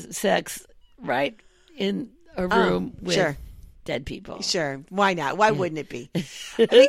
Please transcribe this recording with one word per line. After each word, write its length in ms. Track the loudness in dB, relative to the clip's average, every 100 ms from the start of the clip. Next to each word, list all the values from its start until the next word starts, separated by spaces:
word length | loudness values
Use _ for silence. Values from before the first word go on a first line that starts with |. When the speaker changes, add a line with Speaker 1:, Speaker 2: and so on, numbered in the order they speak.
| -14
Speaker 1:
sex 540 | -4 0 0 -2 -14 -16 -20 _ -14
right 320 | -4 -2 -2 -6 _ _ _ -6
in 340 | -4 -4 -8 _ -14 -6
a 60 |
Speaker 2:
Oh, 40 | 0 2 2
Speaker 1:
room 260 | 0 -4 -8
with 140 | -2 0
Speaker 2:
sure. 200 | 0 -4 -14 -18 -20 -16
Speaker 1:
dead 200 | -8 -8
people. 380 | -8 -12 -12 -10
Speaker 2:
Sure. 400 | -4 -2 -4 -6 -8
Why 240 | 0 0
not? 220 | 0 -2 2
Why 80 | 2
Speaker 1:
Yeah. 60 |
Speaker 2:
wouldn't 260 | 2 -2 -4
it 100 | -10
be? 220 | -12 -6
Speaker 1:
<laughs> 460 | -6 -6 -14 -8 2
Speaker 2:
I 80 | 6
mean, 180 | 8